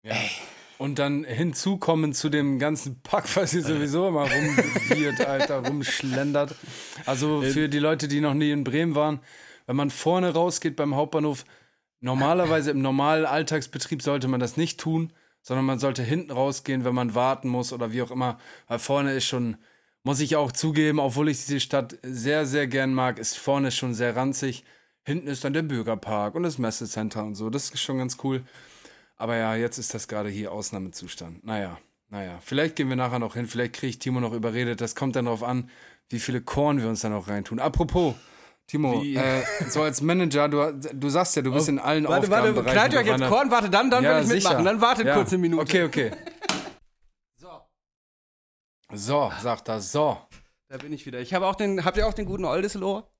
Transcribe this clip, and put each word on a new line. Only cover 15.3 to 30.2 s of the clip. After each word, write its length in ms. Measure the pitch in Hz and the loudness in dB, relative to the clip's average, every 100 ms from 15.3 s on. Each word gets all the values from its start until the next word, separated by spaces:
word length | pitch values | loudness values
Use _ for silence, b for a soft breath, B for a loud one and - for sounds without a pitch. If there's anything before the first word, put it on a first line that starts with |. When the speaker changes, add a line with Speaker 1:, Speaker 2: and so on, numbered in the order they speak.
| _ | _
Speaker 1:
sondern 220 | - 131 | -4 0
man 140 | 131 127 | 0 2
sollte 240 | 135 127 | 0 0
hinten 280 | 117 160 165 | 0 -2 -2
rausgehen, 520 | 127 135 135 - 131 | -2 0 0 -2 -2
wenn 100 | 123 | 0
man 200 | 123 123 | 0 0
warten 340 | 113 127 135 131 | 2 2 0 -2
muss 240 | 123 117 | -2 -2
oder 180 | 123 117 | -4 -4
wie 100 | 120 | -4
auch 80 | 120 | -4
immer, 280 | 127 123 117 B B B | -2 -2 -4 B B B
weil 100 | 117 | -4
vorne 360 | - 139 139 | 0 0 0
ist 100 | 135 | 0
schon, 320 | 120 127 120 107 b b b b | -2 -2 -2 -6 b b b b
muss 160 | 131 139 | -2 0
ich 160 | 151 151 | 2 2
auch 160 | 139 | 2
zugeben, 460 | - 160 151 151 151 | 0 2 2 4 4
obwohl 280 | 139 123 151 | 2 2 0
ich 80 | 135 - | 0 -2
diese 120 | 139 | -2
Stadt 360 | - 139 123 - | 0 -2 -2 -12
sehr, 440 | 127 127 123 151 143 | -10 -4 0 0 2
sehr 200 | 143 139 | 0 0
gern 260 | 135 135 | 0 0
mag, 260 | 131 127 117 | 2 0 0
ist 200 | 113 - | -4 -2
vorne 320 | - 139 135 | 0 2 2
schon 220 | 123 127 | 0 -2
sehr 200 | 113 120 | 0 0
ranzig. 480 | 117 131 131 135 127 b b b b | 0 0 0 -4 -6 b b b b
Hinten 220 | - 160 143 | -6 -6 -4
ist 140 | 135 | -2
dann 100 | 139 | 0
der 80 | 147 | -2
Bürgerpark 720 | 160 127 110 110 - 107 104 | -2 -2 -2 -4 -2 -2 -2
und 80 | 160 | -2
das 160 | 175 131 | -4 -2
Messecenter 680 | 117 - 113 - 107 110 | -2 -2 -4 -4 -4 -4
und 100 | 107 | -6
so, 140 | 101 110 | -6 -4
das 220 | 139 - | -2 -4
ist 100 | - | -4
schon 180 | - 131 | -4 -4
ganz 200 | 127 - | -4 -4
cool. 200 | 135 131 127 B B B B B B _ | -2 -4 -6 B B B B B B _
Aber 160 | 113 117 | -2 0
ja, 180 | 113 110 | 0 0
jetzt 220 | 120 123 | -2 -2
ist 160 | 107 | -6
das 140 | 113 - | -6 -6
gerade 200 | 107 | -4